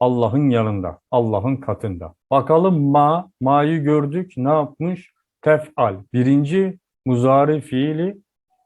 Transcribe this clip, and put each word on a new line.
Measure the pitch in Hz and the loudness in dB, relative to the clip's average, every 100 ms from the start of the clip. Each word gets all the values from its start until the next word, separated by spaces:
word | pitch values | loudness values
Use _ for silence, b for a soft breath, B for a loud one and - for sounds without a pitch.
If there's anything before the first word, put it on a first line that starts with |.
Allah'ın | 127 123 113 135 143 | 0 2 0 0 2
yanında, | 117 110 101 90 - - | 2 0 -2 -6 -10 -4
Allah'ın | 127 113 104 120 135 | -2 0 0 -2 -4
katında. | - 123 110 87 82 - - | -6 -6 -6 -8 -12 -16 -2
Bakalım | 135 135 160 190 165 143 | 0 2 2 2 2 2
ma, | 143 147 170 180 - | 2 2 0 -4 -6
ma'yı | 127 143 147 165 | 0 2 2 -2
gördük. | 143 151 143 165 185 127 | 0 0 0 -6 -8 -6
Ne | 131 | -2
yapmış? | 156 147 - 165 185 - _ _ _ | 0 -2 -6 -8 -8 -12 _ _ _
Tef'al. | 151 151 151 - 117 95 101 | 0 0 0 -2 -2 -2 -6
Birinci | 123 123 143 147 190 190 185 _ _ 131 | -2 2 2 2 -2 -2 -4 _ _ -2
muzari | 123 131 135 143 151 | 0 4 4 4 0
fiili | - 127 147 156 175 202 _ _ _ _ | -4 -4 -2 -2 -6 -8 _ _ _ _